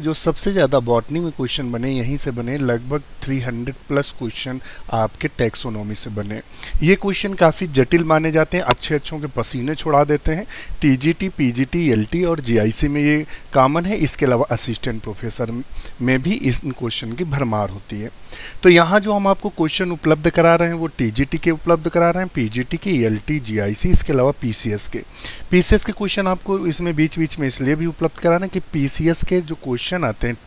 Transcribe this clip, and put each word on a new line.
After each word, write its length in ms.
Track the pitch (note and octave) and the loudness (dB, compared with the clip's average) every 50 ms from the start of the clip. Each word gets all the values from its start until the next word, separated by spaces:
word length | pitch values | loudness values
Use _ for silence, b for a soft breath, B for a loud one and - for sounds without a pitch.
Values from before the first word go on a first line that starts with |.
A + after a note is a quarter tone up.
जो 140 | D3 D#3 D#3 | -4 -4 -4
सबसे 380 | - - E3 D#3 - - G3+ G3 | -2 0 -2 0 0 0 0 2
ज़्यादा 260 | F#3+ D#3 C3 C3+ C3+ | 2 4 4 4 2
botany 420 | A#2+ A#2 A#2+ A#2 A2+ - C#3+ E3 | 2 2 2 2 2 0 -4 -4
में 120 | F3 E3 C#3+ | -4 -4 -4
question 400 | - C3+ A#2+ - - C3+ A#2+ A#2+ | -4 -4 -4 -4 -4 -4 -4 -4
बने, 200 | A#2 A#2+ C3+ C3+ | -4 -2 -2 -2
यहीं 240 | C3 A#2 A#2+ C#3+ | -2 -2 -2 -2
से 140 | C#3 - C#3+ | -2 -4 -4
बने, 260 | A#2+ B2 A#2 A#2+ C3+ | -4 -4 -4 -4 -4
लगभग 460 | D3 C#3 B2 A#2+ A#2 B2 B2+ C#3+ D3 C#3+ - - - - | -2 0 0 0 -2 -2 -4 -6 -6 -6 -8 -14 -10 -6
three 180 | C3+ C3+ C3+ | -4 -4 -2
hundred 340 | A#2+ B2+ A#2+ A#2+ A#2+ C3+ C3 - - - | -2 -4 -6 -6 -6 -8 -8 -10 -6 -2
plus 260 | D3 C#3 C#3+ - - - | -2 0 -2 -2 -6 -8
question 420 | C3+ A2 - - - B2+ B2+ C3 B B B B B - - | -8 -8 -6 -8 -8 -8 -8 -10 B B B B B -4 -2
आपके 360 | A2+ A2 G#2+ - - - D3+ | 0 0 0 -2 -4 -8 -6
taxonomy 680 | - - B2 A2+ - - - B2 G#2+ G#2 G#2 G#2 G#2+ | -2 -2 -2 -2 -2 -4 -8 -8 -8 -8 -8 -8 -8
से 160 | - - A#2 | -8 -8 -8
बने। 300 | G#2 G#2 G2+ G2+ G#2+ A2+ - B B B B B B - D3 | -8 -8 -8 -8 -8 -10 -12 B B B B B B 2 4
ये 120 | D#3+ G3 | 4 4
question 400 | G3+ - G3 F#3+ - - G3+ G3 | 4 2 0 -2 -2 -2 -4 2
काफ़ी 320 | F#3+ F#3 D#3+ D#3 - F#3+ | 4 4 4 4 2 -2
जटिल 380 | E3+ C#3 C3+ B2+ - F3 E3+ E3+ | 0 2 2 4 4 4 2 4
माने 280 | D#3 D#3+ D#3 D#3 D#3+ D#3 | 4 2 2 2 2 2
जाते 240 | D#3+ D#3 - - | 2 2 2 0
हैं, 80 | F3+ F#3 | 0 0
अच्छे 300 | - - - - - D#3+ | 0 0 -2 -2 -2 -2
अच्छों 260 | C#3+ - - D#3+ D3+ | -2 -2 -4 -8 -8
के 60 | D3 | -8
पसीने 480 | C#3+ C3 B2 A2+ - - B2+ A#2+ C#3 D#3 | -6 -4 -4 -4 -4 -4 -4 -4 -4 -4
छुड़ा 300 | - - D#3+ D3 C#3 D3 | -4 0 2 4 4 4
देते 280 | C#3+ D3+ C#3+ - - D#3+ | 4 2 0 0 0 -2
हैं। 140 | E3+ A3 B B B B B B - | -2 -4 B B B B B B 0
टीजीटी, 480 | - D3 C3 B2+ C3+ D#3+ E3 - F#3+ F#3+ | 4 4 4 4 2 0 0 0 -2 -4
पीजीटी, 640 | - - C#3+ B2 A#2 B2 C3+ B2+ - F3 E3+ D3 | -2 0 0 0 0 0 -2 0 0 0 2 2
एलटी 340 | A#2 A2 G#2+ G#2+ - E3+ F3+ | 2 2 2 0 0 0 0
और 160 | E3+ E3 D#3 | 0 0 -2
जीआईसी 480 | C3+ A#2+ A#2+ A2 G#2+ A2+ G#2+ - - C#3+ | 0 0 2 4 4 2 2 0 0 0
में 140 | C#3+ D3 D3 | 2 2 2
ये 240 | D3 D3+ D3+ D3+ B B B B - - | 2 2 2 0 B B B B 0 4
common 300 | C3+ C3 C3+ D3 E3 E3+ | 4 4 6 4 2 0
है। 120 | F#3+ G#3+ | -2 0
इसके 300 | F#3+ D#3 C3 - - D3 | 0 0 0 0 0 2
अलावा 180 | C3 B2 A#2 C3+ - | 2 2 2 2 0
assistant 520 | A#2 A2+ - - A2 - - B2+ A#2 A2 - | 0 -2 -2 -4 -4 -4 -4 -4 -4 -4 -6
professor 600 | A2+ G#2 - - A2+ - - B2 A2 A#2 A#2+ C3+ - B B B B B - B2 | -8 -10 -8 -8 -8 -6 -4 -6 -6 -6 -8 -8 -8 B B B B B -2 0
में 200 | B2+ C3 C3 B2+ | 2 2 2 2
भी 100 | E3+ G#3+ | 0 -2
इस 280 | - - C3 A#2+ - | 0 0 0 0 0
question 500 | - D3 B2 - - A2+ - - B2+ A2 | 0 -4 -6 -6 -6 -6 -4 -6 -6 -6
की 140 | A#2 C3 F#3 | -6 -6 -4
भरमार 460 | D#3+ C#3 C#3+ C#3 A#2 A2 G#2+ G#2 F#2+ | -4 -2 -2 0 0 0 0 -2 -2
होती 300 | F#2+ G2 - - A2 G#2 | -4 -10 -12 -12 -10 -10
है। 100 | G#2+ - - - B B B B B B B B - | -10 -10 -12 -14 B B B B B B B B 6
तो 60 | F#3 | 8
यहाँ 320 | F3 E3+ E3+ E3 F#3+ G#3 | 8 8 8 6 4 2
जो 120 | F#3+ G#3+ G#3 | 2 2 0
हम 140 | G3+ G3 | 2 2
आपको 220 | G3 G3 - - G#3 | 2 2 0 -2 -4
question 420 | - - E3 D#3 - - F#3+ F3+ | -2 -2 -2 0 0 -2 -2 -2
उपलब्ध 400 | F3 D3+ - D#3 D#3+ D#3 D3+ E3+ | -4 0 2 2 2 4 2 2
करा 240 | - E3+ E3 E3+ E3 | 4 4 6 6 6
रहे 140 | E3+ F3 E3+ | 4 4 0
हैं, 60 | E3+ | -2
वो 120 | E3 E3 | -2 -4
टीजीटी 520 | D#3+ - - C3 A2 G#2+ A#2 C#3 - - D#3+ | -6 -4 -2 -2 0 0 0 0 0 -2 0
के 120 | - E3+ | 0 0
उपलब्ध 380 | E3 D#3 - E3+ E3+ D#3+ D#3 E3+ | 0 0 2 2 2 2 2 0
करा 220 | - F3 E3+ E3+ | 2 2 2 2
रहे 120 | E3+ F3+ F#3 | 2 0 -4
हैं, 80 | F3+ - | -4 -2
पीजीटी 420 | D3+ A#2+ A2 G#2+ B2 B2+ - - | -2 -2 -2 -2 -4 -4 -4 -4
के, 140 | E3 - G3+ | -4 -2 0
एलटी, 500 | F3+ C3 A2+ A2 A2 G#2 - - D3+ D3+ | 0 2 2 2 0 0 -2 -2 -4 -2
जीआईसी, 480 | B2 G#2+ G#2+ G#2+ G2+ G2+ G#2+ - - F3+ | -4 -4 -2 -2 -2 -2 0 0 4 6
इसके 240 | F#3 - - - D3 | 6 6 6 4 2
अलावा 180 | C3 B2 C#3 | 4 4 2
पीसीएस 580 | C#3+ - C3+ A#2+ G#2+ - - A#2 G#2 G2+ - - | 2 0 -2 -4 -4 -4 -4 -4 -4 -4 -4 -6
के। 140 | - A2+ - B B B B B B B B - | -8 -8 -10 B B B B B B B B 2
पीसीएस 340 | F3+ F3+ F3 - G#3+ G#3 - | 4 4 6 6 6 4 4
के 80 | - G#3 | 0 -4
question 340 | - G3+ F#3+ - G#3 G3 | -4 -4 -2 0 0 0
आपको 400 | F#3 F#3 F3 - - G3 G3 F#3+ | 0 0 -2 -2 -2 -2 0 0
इसमें 280 | F3 D3+ - F3 F3 E3 | -2 -2 -2 -2 -2 0
बीच 240 | D3 D#3 D#3+ - D#3+ | 2 0 0 0 0
बीच 200 | E3 D3+ - - | -2 -2 -2 -2
में 100 | D3 C3 | -2 -2
इसलिए 260 | B2 - C3+ C3 D3+ | -2 0 0 0 0
भी 120 | D#3 E3 | 0 0
उपलब्ध 340 | E3+ D#3 - E3+ D#3 - - | -2 -2 -2 -2 -4 -2 0
करा 120 | - E3+ E3+ | 2 2 2
रहे 80 | F3 | 2
हैं 100 | F#3 F#3 | 0 -2
कि 100 | - F#3 | -4 -6
पीसीएस 640 | - - - D#3 C#3 C#3 - - D3+ E3 E3 - - | -4 -4 -2 -2 0 0 0 0 2 2 2 2 2
के 160 | - F3+ F3+ | 2 2 0
जो 140 | E3+ D3+ D#3 | 0 -2 -6
question 500 | - - C3+ B2 A#2+ - - F3+ F3+ D#3+ | -8 -6 -4 -4 -4 -2 -4 -2 -2 -2
आते 220 | A#2 G#2+ - - | -2 -2 -2 -2
हैं 100 | F3+ E3+ - - | -2 -2 0 2